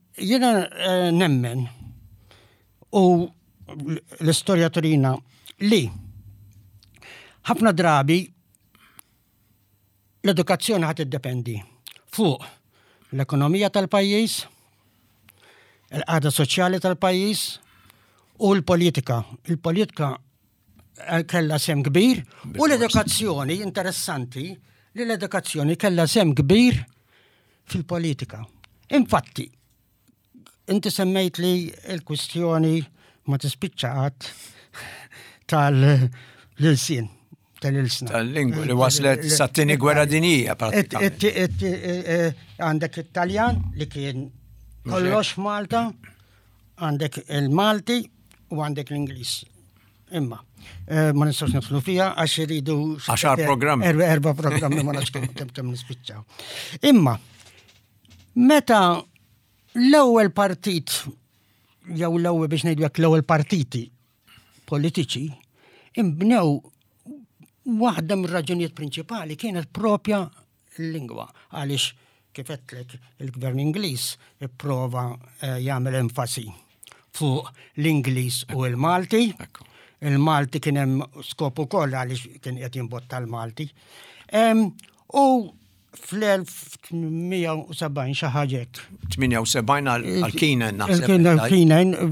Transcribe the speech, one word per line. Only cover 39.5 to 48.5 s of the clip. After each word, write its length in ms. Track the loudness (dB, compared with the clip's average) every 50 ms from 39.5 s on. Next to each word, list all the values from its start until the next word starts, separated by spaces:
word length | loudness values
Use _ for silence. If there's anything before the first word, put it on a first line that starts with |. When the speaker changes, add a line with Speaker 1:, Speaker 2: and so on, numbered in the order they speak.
| 2 2 2 2 2
Speaker 2:
gwerra 260 | 2 4 4 4 4
Speaker 1:
eh, 80 | 4 4
Speaker 2:
dinjija, 420 | 2 2 4 4 4 4 2 0
Speaker 1:
et-, 60 | -2 -2
Speaker 2:
pratikament. 640 | -2 0 0 0 0 0 -2 0 0 -2 0 0 0
Speaker 1:
et-, 120 | 0 0
et-, 260 | 0 -2 -2 -2 -4
eh, 640 | -4 -4 -4 -4 -6 -6 -6 -6 -4 -2 0 0 0
eh, 60 | -2 -4 -6 -16 -20 -10 -4
għandek 400 | -2 -2 0 -2 -2 -4 -6 -10
Italjan 640 | -14 _ -4 -2 -2 0 0 0 2 2 0 0 -4 -6 -6
li 120 | -8 -8
kien 380 | -8 -8 -8 -8 -6 -6 -8 -10 -12 -16 -20 -20 -20 -20 -20 -20 -20 -20 -14 -8
Speaker 2:
Mhux 80 | -4
Speaker 1:
kollox 360 | -2 0 0 2 2 0 0 -2
Speaker 2:
hekk? 100 | -6 -6
Speaker 1:
Malta, 400 | -6 -4 -4 -4 -4 -2 -2 -2 -2 -2 -8 -12 -20 -20 _ _ _ _ _ _ _ _ _ _ _ _ _ -6
għandek 400 | -4 -4 -2 -2 -4 -6 -6 -10 -12 -6
il-Malti 680 | -4 -2 0 0 2 2 2 2 0 0 -2 -2 -4 -4 -4 -8 _ _ _ _ _ _ _ -10